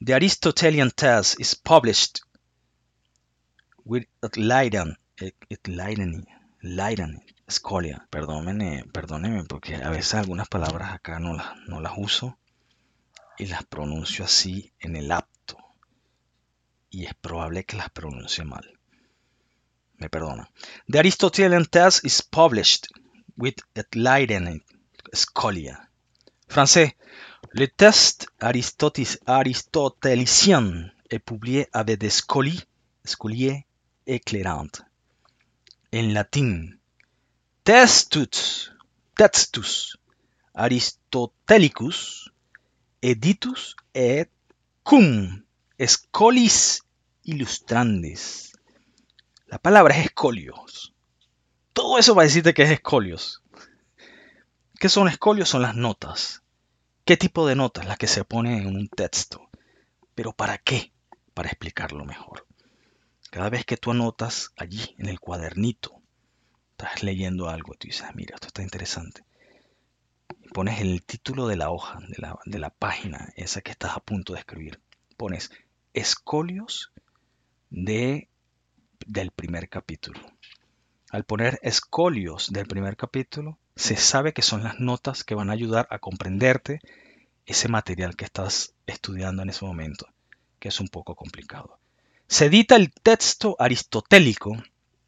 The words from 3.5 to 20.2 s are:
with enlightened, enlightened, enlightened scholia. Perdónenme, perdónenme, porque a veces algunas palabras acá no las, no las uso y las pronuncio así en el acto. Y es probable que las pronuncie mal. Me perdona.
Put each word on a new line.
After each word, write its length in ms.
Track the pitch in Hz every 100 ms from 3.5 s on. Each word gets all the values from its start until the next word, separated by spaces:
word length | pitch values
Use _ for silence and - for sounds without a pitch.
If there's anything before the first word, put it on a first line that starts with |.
| _ _ _ 110
with 200 | 123 113 _
enlightened, 720 | 110 - 107 131 127 101 82 80 _ - 95 - - 101 98
enlightened, 600 | 90 95 107 92 80 90 _ _ _
enlightened 580 | 90 90 101 104 80 76 - _ -
scholia. 580 | - - 98 80 69 -
Perdónenme, 760 | 78 76 78 85 104 95 71 52
perdónenme, 520 | 73 78 78 101 107
porque 320 | 78 71 - 73
a 140 | 69
veces 260 | 80 - 107
algunas 320 | 95 90 95
palabras 460 | 95 80 80 92
acá 260 | 92 - 82
no 140 | 85
las, 220 | 82 - - -
no 140 | -
las 120 | 80 -
uso 400 | - - 127 - _ _ _ _ _ _ _ _ _ -
y 80 | 98
las 160 | 87
pronuncio 600 | - 73 73 78 80 - 92
así 460 | - 95 95 - _
en 160 | 87 80
el 160 | 71
acto. 460 | 85 - _ - - _ _ _ _ _ _ _ _ _ _ _ _ _
Y 160 | 92 85
es 80 |
probable 500 | - 85 82 80 87
que 140 | - 104
las 120 | -
pronuncie 540 | - 80 62 50 -
mal. 340 | 76 - - _ _ _ _ _ _ _ _ _ _ _ _ -
Me 120 | 80
perdona. 400 | 78